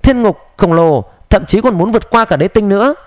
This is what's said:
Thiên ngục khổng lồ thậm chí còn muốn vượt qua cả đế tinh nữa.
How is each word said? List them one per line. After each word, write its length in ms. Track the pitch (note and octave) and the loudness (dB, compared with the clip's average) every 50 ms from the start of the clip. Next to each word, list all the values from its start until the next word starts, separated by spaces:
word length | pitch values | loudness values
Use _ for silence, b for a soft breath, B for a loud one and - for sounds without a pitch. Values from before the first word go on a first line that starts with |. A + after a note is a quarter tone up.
Thiên 200 | - C4 C4+ B3 | 2 0 0 2
ngục 160 | A#3 G#3 D#3+ - - _ _ | 0 -2 -2 -2 -12 _ _
khổng 160 | - - F3 | -2 0 2
lồ 320 | E3 E3 E3+ E3 D3+ B2 G2+ b b b b _ | 2 2 2 2 0 -2 -4 b b b b _
thậm 160 | - F#3+ F3 | -2 -2 0
chí 140 | - - G#3 | 0 -2 0
còn 180 | A3 B3+ G#3+ E3+ | 0 0 0 0
muốn 140 | E3+ A3 | -2 0
vượt 180 | A3+ A3+ - - | -2 -4 -4 0
qua 140 | - A#3 A3+ | -2 -2 0
cả 120 | - F3+ | 0 0
đế 120 | C3+ D#3 G3+ | -2 -2 0
tinh 200 | - A3 G#3 G3+ | 0 -2 0 0
nữa. 260 | G3 G3+ A3 C4+ D4 - - | -2 0 0 -2 -4 -6 -12